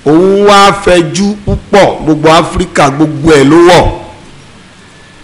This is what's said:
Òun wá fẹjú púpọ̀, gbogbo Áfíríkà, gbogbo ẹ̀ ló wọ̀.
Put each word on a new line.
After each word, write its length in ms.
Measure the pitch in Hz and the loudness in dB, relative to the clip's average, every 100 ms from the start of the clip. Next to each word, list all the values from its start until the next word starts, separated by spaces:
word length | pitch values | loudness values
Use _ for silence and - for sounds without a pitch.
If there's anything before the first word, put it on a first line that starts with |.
Òun 400 | 139 160 190 196 202 | -2 0 2 2 2
wá 240 | 196 196 - | 4 2 0
fẹjú 500 | 180 180 156 160 202 208 | 0 0 -2 -4 -6 -8
púpọ̀, 580 | - - - - 139 - | -8 -8 -2 0 0 -2
gbogbo 260 | 151 147 156 | -4 -2 0
Áfíríkà, 600 | 165 156 - 185 - 143 | 0 -2 -6 -4 -2 -2
gbogbo 420 | 139 156 139 160 | -2 -4 -2 0
ẹ̀ 120 | 147 | 2
ló 140 | 135 165 175 | 4 4 4
wọ̀. 180 | 165 98 - - - - - - - - - - - - - | 2 0 -6 -16 -20 -20 -20 -20 -20 -20 -20 -20 -20 -20 -20